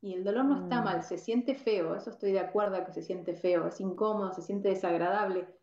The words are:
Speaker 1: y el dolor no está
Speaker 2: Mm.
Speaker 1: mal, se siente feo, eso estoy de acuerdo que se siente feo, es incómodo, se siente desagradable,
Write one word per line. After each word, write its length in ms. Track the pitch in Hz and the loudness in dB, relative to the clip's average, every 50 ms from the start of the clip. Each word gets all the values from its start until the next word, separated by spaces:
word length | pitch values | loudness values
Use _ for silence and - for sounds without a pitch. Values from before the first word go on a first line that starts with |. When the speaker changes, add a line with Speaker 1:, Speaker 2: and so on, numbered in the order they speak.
| - | -10
Speaker 1:
y 100 | 196 185 | -8 -6
el 120 | 180 185 | -4 -2
dolor 200 | 202 208 240 262 | 0 2 2 4
no 120 | 277 285 262 | 4 4 2
está 220 | - - 247 240 220 | 2 0 0 0 2
Speaker 2:
Mm. 0 | |
Speaker 1:
mal, 200 | 202 185 170 - | 2 0 -2 -2
se 120 | - 190 | -4 -6
siente 380 | 170 - - 226 247 240 - 269 | -6 -4 0 0 0 2 0 0
feo, 400 | - - 226 214 190 165 160 170 | 0 0 0 2 2 2 0 -2
eso 160 | 196 - 226 | -4 -6 -10
estoy 220 | 208 - - 196 190 | -8 -4 0 2 2
de 80 | 190 | 2
acuerdo 440 | 175 - - 208 208 202 190 180 170 | 2 2 0 2 2 2 0 -2 -4
que 80 | - - | -4 -6
se 100 | - 170 | -8 -6
siente 320 | - 185 175 - - 170 | -6 -6 -6 -4 -6 -4
feo, 320 | - - 180 180 170 160 | 0 2 4 4 4 2
es 140 | 170 - - | 0 -2 -4
incómodo, 520 | 196 190 180 - 214 214 214 202 196 185 185 | -4 -4 -2 0 2 2 2 0 -2 -2 -4
se 80 | - 165 | -6 -6
siente 260 | - 202 202 202 202 | -4 -4 0 2 2
desagradable, 800 | 190 180 - 180 170 165 170 175 196 208 208 196 185 180 175 - - - | 0 2 2 0 2 2 2 2 2 2 0 0 -2 -2 -4 -6 -12 -20